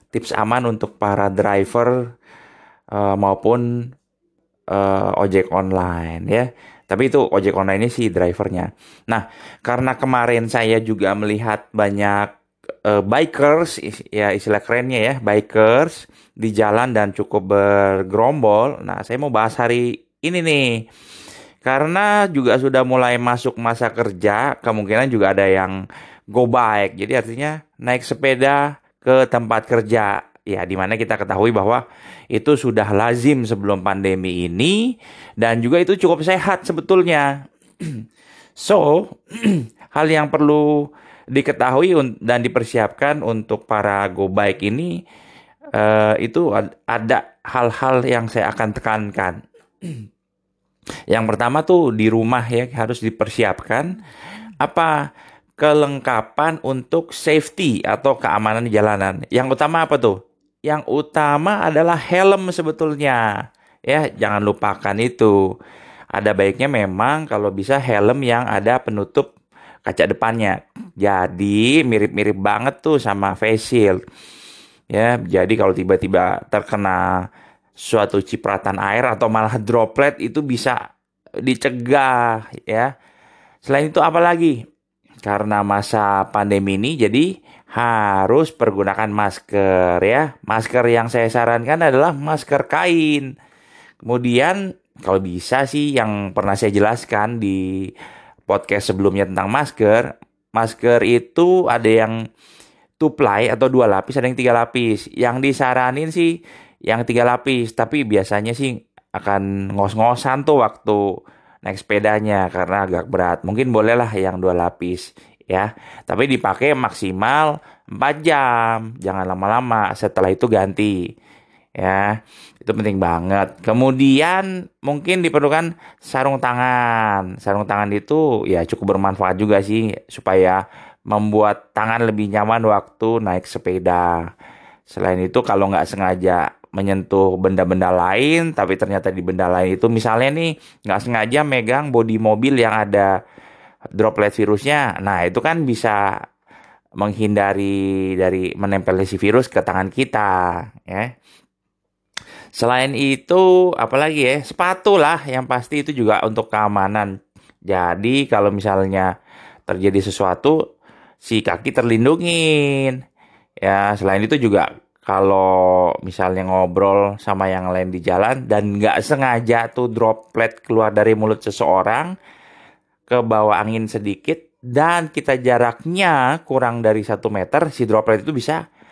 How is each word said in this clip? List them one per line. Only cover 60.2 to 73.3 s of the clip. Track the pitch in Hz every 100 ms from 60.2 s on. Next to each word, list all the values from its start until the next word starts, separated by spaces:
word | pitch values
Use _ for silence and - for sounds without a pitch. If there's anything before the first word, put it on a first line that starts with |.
| _ _ _ _
Yang | 147 151 -
utama | 139 151 156 147 147 180 208 170
adalah | 151 170 165
helm | - 175 196 196 185
sebetulnya. | 175 156 156 156 147 143 123 110 101 - _ _ _
Ya, | - 151 151
jangan | - 104 104
lupakan | 104 101 104 95 98 101
itu. | 123 - 110 98 95 95 - - - - -
Ada | 101 104
baiknya | 98 98 95 139
memang | 123 95 92 123 156 147
kalau | 107 104
bisa | 95 98 139
helm | 127 104 104 135
yang | 123 117 117
ada | 104 104 127
penutup | - 104 98 - - _ _ _ - -
kaca | - - -
depannya. | - 113 113 101 95 _ - - -
Jadi | 101 92 90 90 101 104 117 156
mirip-mirip | 131 107 104 104 104
banget | 95 101 104 131 -
tuh | 160 147
sama | 113 101 98